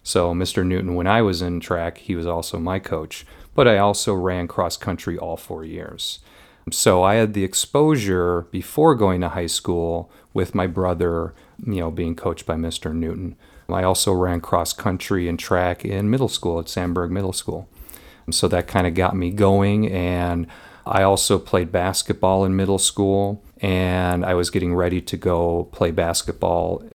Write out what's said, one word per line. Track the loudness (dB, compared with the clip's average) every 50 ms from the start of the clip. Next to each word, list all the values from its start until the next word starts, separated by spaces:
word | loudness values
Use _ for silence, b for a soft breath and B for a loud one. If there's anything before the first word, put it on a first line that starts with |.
So | _ 0 2 2 2 2 0
Mister | 0 -2 -2 0 0 0
Newton, | 0 0 0 -2 -2 -2
when | 0 2
I | 4 4 4
was | 4 2 0 0
in | -2 -4 -4 -6
track, | -4 -4 -4 -2 -2 -6 -8 -10
he | -6 -6 -4
was | -4 -2
also | -4 -4 -4 -6 -6 -6
my | -6 -4 -4 -4 -4
coach, | -4 -6 -6 -6 -6 -10 -12 -16 -18 B B B B B 0
but | 4 6
I | 6 6
also | 6 4 4 2 2 0 0 0
ran | 0 0 0 0 -2 -4
cross | -4 -2 -2 -2 -2 -4
country | -6 -4 -4 -4 -4 -4 -6 -6
all | -4 -6 -8 -8
four | -10 -10 -12 -12 -12 -10
years. | -10 -10 -10 -10 -12 -10 -10 -8 -10 -10 -12 B B B B B B B B B -6
So | -4 2 4 4 6 6 6
I | 4 4
had | 4 2 2 0
the | -2 -2
exposure | -2 -2 -4 -4 0 2 2 4 4 4 2 2 0 0 2 2 2 0 -2 -4 -4
before | -8 -8 -8 -4 0 4 4 4 6
going | 6 4 2 2 2
to | -2 -4
high | -4 -4 -4
school | -4 -4 -4 -2 -2 -2 0 0 -2 -2 -4 -6 b b b b b _
with | -2 -2 0 0
my | -2 -2
brother, | 0 0 0 0 0 0 0 0 0 0 0 -2 -4 -8 b b b b b -6
you | -4 -4 -2
know, | -2 -4
being | -4 -4 -4 -4 -4
coached | -4 -4 -4 -4 -4 -6
by | -4 -4
Mister | -2 -4 -4 -6 -6 -6 -6 -4
Newton. | -4 -4 -4 -6 -6 -8 -10 -12 b b b b b b
I | -6 -4 0 2
also | 2 2 2 2 2 2
ran | 2 2 2 0 -2
cross | 0 0 0 2 2 0
country | -6 -2 -2 -2 -2 -2 -2 0 0 0 0
and | -2 -4 -4
track | -2 0 2 2 2 0 -2 -2 -4
in | -4 -2 0 0 2
middle | 2 2 0 -2
school | -2 -4 -4 -2 -2 -2
at | -4 -4
Sandberg | -4 -4 -2 -2 -2 -2 -2 -2
Middle | -2 -2 -2 -2 -4
School. | -4 -6 -6 -8 -8 -12 -16 B B B B B B B B B B B -4
So | 0 2 2
that | 2 2 0 0
kinda | 0 0 0 2 2
got | 2 2 0 2 0
me | 0 -2 -2
going, | 2 4 4 4 6 4 4 2 2 2 0 0
and | 0 -2 0 0 0 0 0 0 -2 -2 -4 B B B B B B B B
I | -2 2 4
also | 6 6 4 4 4 2 2 0
played | 2 0 0 0 0 2
basketball | 0 0 0 0 -2 -4 -4 -4 -2 0 2 2 4 4 2
in | 2 2
middle | 0 2 2 0
school, | 0 0 -2 0 0 0 2 2 0 0 -2 -4 -8 -12 -20 _ -6
and | -2 0 0 2 2 2 0 0 0 0 0 0 0
I | 0 0
was | 0 0 0
getting | -2 -2 0 0 0
ready | 0 0 0 0 -2
to | -4 -6 -8
go | -2 0 0 2 2 2 2 0 -2 -4 -6
play | -2 -2 0 0
basketball | 2 0 0 0 -2 -2 -4 -6 -6 -2 0 0 2 0 0 -2 -4 -6 -8 -16 -20 _